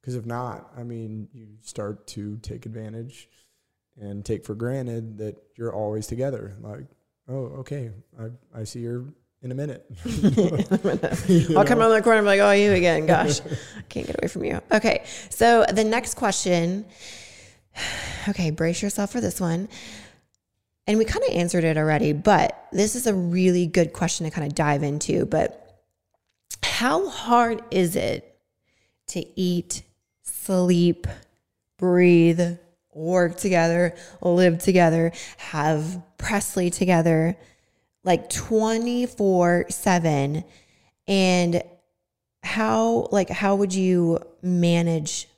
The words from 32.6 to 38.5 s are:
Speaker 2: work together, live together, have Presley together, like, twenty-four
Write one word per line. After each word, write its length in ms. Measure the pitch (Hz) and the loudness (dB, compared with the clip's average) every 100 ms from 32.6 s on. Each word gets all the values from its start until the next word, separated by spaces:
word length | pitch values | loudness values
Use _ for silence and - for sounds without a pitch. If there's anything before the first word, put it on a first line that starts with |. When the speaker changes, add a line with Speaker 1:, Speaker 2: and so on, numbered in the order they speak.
| _ _ _ | _ _ _
Speaker 2:
work 420 | 147 160 180 175 175 | -10 -2 2 0 0
together, 560 | 202 175 165 170 175 - - - | 0 2 2 2 0 -2 -20 -4
live 380 | 180 175 180 165 | 0 4 4 4
together, 520 | - 180 170 165 170 - - - | 2 6 6 4 0 -2 -18 -16
have 640 | - 156 151 156 156 180 - _ | -10 -2 0 0 -2 -8 -14 _
Presley 520 | - 202 - - 180 | -4 -2 -2 -2 -2
together, 640 | - 185 170 165 160 160 - - _ _ _ _ _ 185 | 0 2 4 4 4 2 -2 -12 _ _ _ _ _ 0
like, 240 | 170 - | 0 0
twenty-four 1400 | - - | -10 -2